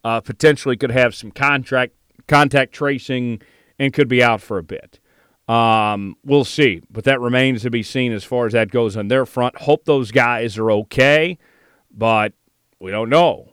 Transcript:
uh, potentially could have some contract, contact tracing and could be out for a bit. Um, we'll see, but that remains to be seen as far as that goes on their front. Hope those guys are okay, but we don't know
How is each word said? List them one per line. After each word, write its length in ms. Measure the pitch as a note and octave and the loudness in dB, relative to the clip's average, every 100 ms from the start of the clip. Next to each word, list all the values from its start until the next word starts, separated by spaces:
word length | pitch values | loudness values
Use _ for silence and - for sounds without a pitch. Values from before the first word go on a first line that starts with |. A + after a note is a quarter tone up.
uh, 180 | A2+ A2+ | -4 -6
potentially 560 | - A2 D#3 D3 C#3 A#2+ | -6 2 2 2 -2 -2
could 140 | C3 | 0
have 240 | B2 A#2+ | 2 0
some 160 | - A2 | -2 -18
contract, 640 | - C#3+ C#3 B2 C3 B2+ _ _ _ - | -4 -2 -2 -2 -2 -2 _ _ _ 0
contact 460 | C#3+ C#3+ C#3 C3 | 2 4 2 0
tracing 680 | - C#3+ C3+ - B2+ A#2+ A2 _ _ _ - | -4 -4 -4 -6 -6 -4 -8 _ _ _ -4
and 140 | C#3 | -2
could 160 | D3 C3 | 0 2
be 120 | B2 | 4
out 200 | A#2+ A2 | 2 2
for 180 | - G2+ | -4 -8
a 40 | |
bit. 360 | D#2+ F2+ - _ _ _ _ _ - | -8 -14 -16 _ _ _ _ _ -2
Um, 720 | A#2 A#2 A2 G#2+ G2+ G2 - | 2 4 2 0 -4 -8 -12
we'll 200 | C3+ C#3+ | 0 0
see, 380 | B2 - C3+ E2+ _ | 0 0 0 0 _
but 140 | A2 | -4
that 160 | C3+ C3 | -2 0
remains 420 | A#2+ B2+ C3 A#2+ | 0 2 0 -2
to 80 | A#2+ | -4
be 140 | A#2 | -4
seen 260 | G#2 C3 B2 | -4 -4 -4
as 140 | G#2+ | -4
far 220 | - B2 A#2 | -4 -4 0
as 60 | |
that 160 | A2+ A2 | 0 0
goes 260 | B2 A2+ G#2+ | 0 -2 -4
on 100 | G2+ | -2
their 200 | C3 B2 | 0 0
front. 300 | - B2 - | -2 -4 -2
Hope 260 | D3 D3+ | 0 0
those 260 | - C#3+ A2 | 2 0 2
guys 480 | B2 A#2+ A#2 A#2 G#2 | 0 2 0 -4 -2
are 140 | A2 | 0
okay, 680 | G#2 G#2+ - C3 D3+ E3 F3 _ _ _ _ _ | 0 0 2 4 4 0 -6 _ _ _ _ _
but 420 | G#2+ A2+ A2 G#2+ _ _ _ _ _ | -2 0 2 0 _ _ _ _ _
we 100 | F#2 | -8
don't 200 | G#2 A2+ | -6 0
know 380 | D3+ E3+ G2 - | 2 2 0 -12